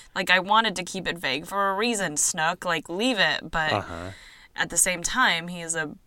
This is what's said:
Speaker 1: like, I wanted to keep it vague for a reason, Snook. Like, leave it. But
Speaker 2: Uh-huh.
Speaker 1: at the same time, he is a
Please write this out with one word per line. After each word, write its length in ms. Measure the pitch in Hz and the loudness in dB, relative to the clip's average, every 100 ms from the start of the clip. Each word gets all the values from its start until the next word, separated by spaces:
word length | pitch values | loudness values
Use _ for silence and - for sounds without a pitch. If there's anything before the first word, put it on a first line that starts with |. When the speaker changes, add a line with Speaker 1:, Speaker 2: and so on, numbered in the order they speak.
| - | -8
Speaker 1:
like, 160 | 185 185 | -4 4
I 80 | 185 | 4
wanted 360 | 185 214 226 180 | 6 4 4 -2
to 80 | |
keep 220 | 175 190 170 | -6 -4 -4
it 120 | 170 | -4
vague 260 | 139 135 | -2 -4
for 260 | 165 190 196 | -4 0 0
a 40 | |
reason, 420 | 190 240 220 185 147 | 2 0 0 -2 0
Snook. 480 | - 175 160 180 | 0 2 0 0
Like, 240 | 180 160 160 | -2 -2 -2
leave 300 | 175 247 220 | -2 0 2
it. 320 | 165 123 - | 2 2 -2
But 220 | 165 156 | -2 0
Speaker 2:
Uh-huh. 380 | 107 - 85 90 95 - - - - | 0 -2 -8 -8 -12 -20 -20 -16 -6
Speaker 1:
at 140 | 175 | -2
the 80 | 170 | 2
same 240 | 190 175 | 2 0
time, 460 | 170 247 240 170 170 | -2 2 2 2 -4
he 120 | 175 | -8
is 140 | 165 | -6
a 200 | 165 151 165 | -4 -4 -8